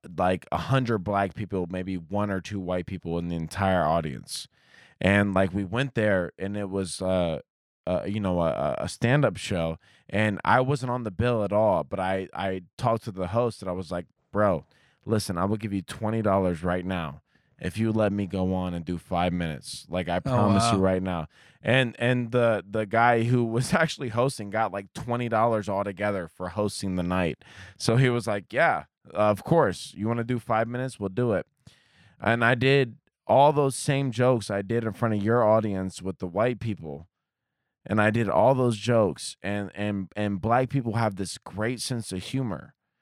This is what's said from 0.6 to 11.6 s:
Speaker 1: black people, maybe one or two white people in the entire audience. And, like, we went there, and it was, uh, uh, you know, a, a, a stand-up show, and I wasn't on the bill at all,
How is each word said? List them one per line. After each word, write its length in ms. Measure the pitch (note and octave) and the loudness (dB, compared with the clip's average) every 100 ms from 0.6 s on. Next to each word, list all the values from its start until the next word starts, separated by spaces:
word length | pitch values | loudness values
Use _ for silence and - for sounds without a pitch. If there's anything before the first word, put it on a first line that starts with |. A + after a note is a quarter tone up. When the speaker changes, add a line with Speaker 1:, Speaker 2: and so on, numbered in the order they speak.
| D#2+ C3+ B2 A2 | 0 0 2 -2
Speaker 1:
black 340 | F2+ G2+ G2 | 0 -2 -2
people, 320 | - G2+ G2 F2 | -4 -6 -4 -4
maybe 280 | F#2 F#2 F#2 | -6 -6 -8
one 320 | D#2+ G2+ G#2 | -4 -4 -2
or 100 | F#2+ | -2
two 200 | - G#2 | -4 -8
white 260 | F2+ F#2 F2 | -4 -4 -4
people 320 | F#2 E2 E2+ | -8 -4 -4
in 120 | F2 | -2
the 60 | E2+ | -4
entire 480 | D#2+ F#2 F#2+ F#2 | -4 -2 2 2
audience. 640 | D2+ E2 D#2 A#1+ - - - _ _ - - _ | 2 2 -2 -8 -12 -12 -14 _ _ -20 -20 _
And, 340 | F2+ G2+ G2+ | 2 4 4
like, 200 | F#2+ F#2+ | 2 2
we 100 | G2 | 0
went 320 | F#2+ A2+ C#3 A#2 | -4 -2 -2 0
there, 380 | G#2+ F#2+ F2 - | 2 2 0 -6
and 180 | G2 G#2 | -6 -6
it 140 | G2 | -4
was, 320 | G2 F#2 - | -4 -4 -4
uh, 380 | F#2 F#2 F2 D#2 - _ _ _ - | 0 2 2 -2 -8 _ _ _ -4
uh, 160 | F2+ - | -2 -2
you 140 | G#2+ | -2
know, 220 | G2 F2 | 0 2
a, 80 | E2 | 2
a, 240 | G#1 D2 B1 | 0 -2 -2
a 60 | F2 | -6
stand-up 480 | - A#2 C#3+ C3 F2 | -2 2 4 2 0
show, 420 | - F#2 E2 D#2+ _ _ _ | -4 -2 -2 -4 _ _ _
and 320 | G2 G#2+ G2 - | 0 0 0 2
I 160 | A#2 | 2
wasn't 300 | C3 C#3+ B2+ | 2 -2 -2
on 120 | B2 | -4
the 60 | A2 | -6
bill 340 | F2 A#2+ A#2+ | -2 0 0
at 80 | G2+ | 2
all, 320 | G#2 | 2